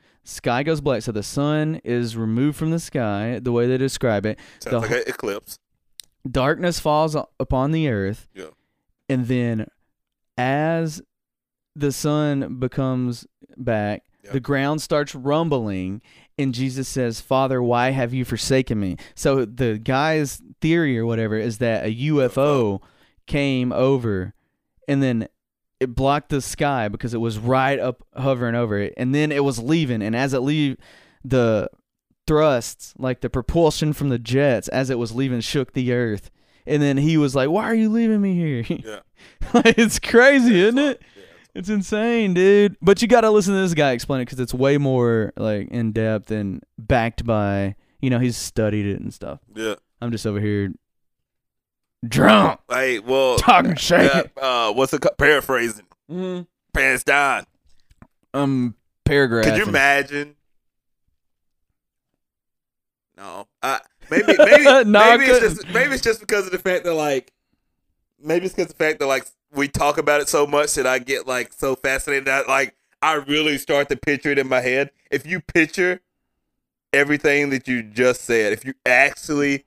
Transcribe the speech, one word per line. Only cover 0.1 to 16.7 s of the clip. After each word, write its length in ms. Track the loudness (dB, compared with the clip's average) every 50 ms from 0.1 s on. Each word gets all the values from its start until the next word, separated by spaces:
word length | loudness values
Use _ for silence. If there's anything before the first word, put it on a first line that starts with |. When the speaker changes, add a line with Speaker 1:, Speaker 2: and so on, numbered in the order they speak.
| _ _ _
Speaker 1:
Sky 380 | -20 -16 -8 -4 -4 -2 -2 -2
goes 180 | -2 -4 -2
black, 200 | -2 -2 -2 -2 -4
so 80 | -6
the 120 | -6 -6 -6
sun 560 | -6 -4 -2 -2 0 0 0 -2 -2 -4 -6 -6
is 340 | -4 -4 -4 -4 -4 -6 -6
removed 400 | -4 -2 0 0 0 -2 -2 -2
from 140 | -4 -2
the 80 | -2 -4
sky, 600 | -6 -6 -6 -4 -4 -2 -4 -4 -4 -6 -6 -6
the 100 | -4 -2
way 140 | 0 0 0 0
they 100 | 0 0
describe 480 | -2 -2 -4 -2 -2 0 0 0 -2
it. 120 | -4 -6 -6 -12 -20 -20 -16
Speaker 2:
Sounds 120 | -8 -6
Speaker 1:
The 80 | -4 -4
Speaker 2:
like 100 | -2 -2
Speaker 1:
whole 80 | -4 -4
Speaker 2:
an 60 | -4 -6
eclipse. 520 | -8 -8 -6 -6 -6 -8 _ -16 -20 -20 _ _ _ _ _ _ _ _ -20 _ _ _ -12 -6
Speaker 1:
darkness 500 | -2 0 0 0 0 0 -2 -4 -4 -2
falls 360 | -2 0 0 0 0 0 -2
u-, 80 | -4 -8 -8 _ -8
upon 320 | -6 -2 0 0 0 0
the 160 | 0 0 0 -2
earth, 400 | -2 -2 -2 -4 -6 -8 -12 _ _
Speaker 2:
Yeah. 140 | -18 -18 -18 -20 _ _ _ _ _ _ _ _ _ _ -6
Speaker 1:
and 200 | -4 -4 -2 -2
then 400 | -2 -2 -2 -2 -4 -4 -6 -8 _ _ _ _ _ _ _ _ _ _ _ _ -8 -4
as 640 | -2 -2 -2 -2 -2 -2 -2 -2 -4 -6 -8 -10 -18 _ _ _ _ _ _ _ _ _ _ _ _ _ _
the 160 | -4 -4 -4 -4
sun 680 | -2 -2 -2 0 0 0 0 -2 -2 -4 -6 -6 -6
becomes 640 | -6 -6 -4 -4 -4 -2 -2 -2 -4 -4 -6 -8 -12 -20 _ _ _ -20 -18
back, 480 | -10 -6 -4 -2 -2 -2 -4 -6 -8 _ _ _ _ _
Speaker 2:
Yeah. 100 | -8 -6
Speaker 1:
the 60 | -6
ground 400 | -4 -2 -2 -2 0 -2 -2 -4
starts 340 | -4 -2 -2 -2 -2 -4 -8
rumbling, 840 | -8 -4 -2 0 0 0 0 0 -2 -2 -2 -4 -4 -4 -6 -8 -10 _ _ _ _ _ _ _ -4
and 160 | -4 -4 -2
Jesus 360 | -2 -4 -4